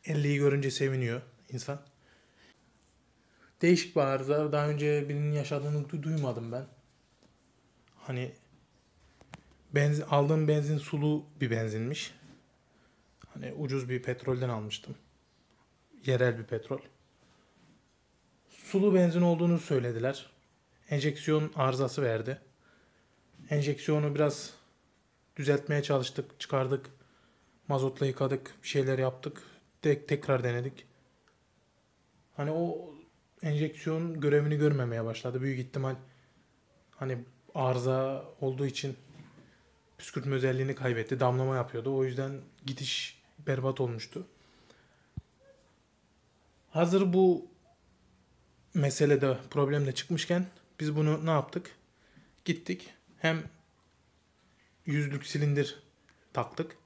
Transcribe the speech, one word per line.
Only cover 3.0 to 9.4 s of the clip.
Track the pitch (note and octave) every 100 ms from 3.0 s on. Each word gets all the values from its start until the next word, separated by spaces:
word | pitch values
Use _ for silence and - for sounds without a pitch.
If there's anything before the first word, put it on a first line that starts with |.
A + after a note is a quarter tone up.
| _ _ _ _ - _
Değişik | E3+ F3 - -
bir |
arıza. | C#3 C3+ C3+ D3 D3+
Daha | D3 D3
önce | D3 D3 D3 C#3+
birinin | D3 D3
yaşadığını | D3 C#3 D3 D3 D3+
du-, | C#3+ D#3+
duymadım | D3+ D#3 C#3 A#2 A#2
ben. | B2 C#3 - _ _ _ _ _ _ _ _ _ _ _ _
Hani | - B2+ B2+ - _ _ _ _ _ _ _ _ - -